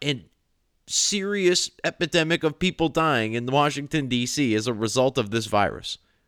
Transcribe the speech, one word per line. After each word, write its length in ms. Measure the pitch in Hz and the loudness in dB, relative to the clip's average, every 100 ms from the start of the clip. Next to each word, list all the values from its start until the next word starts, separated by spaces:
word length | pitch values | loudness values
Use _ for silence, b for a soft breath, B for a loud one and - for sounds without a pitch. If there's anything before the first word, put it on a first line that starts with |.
a 200 | 143 127 80 _ _ _ _ _ - | -6 -6 -8 _ _ _ _ _ -6
serious 840 | - - 202 196 202 180 175 - - | -2 0 -2 -2 2 2 2 -2 -4
epidemic 600 | 165 - 170 170 160 170 | -6 -4 0 2 2 2
of 160 | 156 143 | 0 0
people 300 | 185 - 165 | -2 0 0
dying 440 | 160 160 127 110 | 2 2 2 0
in 140 | 117 120 | -2 0
Washington, 600 | 143 147 143 143 156 131 | 2 2 0 -4 -4 0
D 180 | 123 120 | -2 -2
C 300 | - 131 107 | 0 2 2
as 120 | 113 | 0
a 60 | |
result 440 | 107 110 123 127 127 | -2 -2 2 2 0
of 140 | 104 | -2
this 160 | 113 107 | -2 0
virus. 500 | 104 90 53 - - _ _ | 0 0 -2 -12 -14 _ _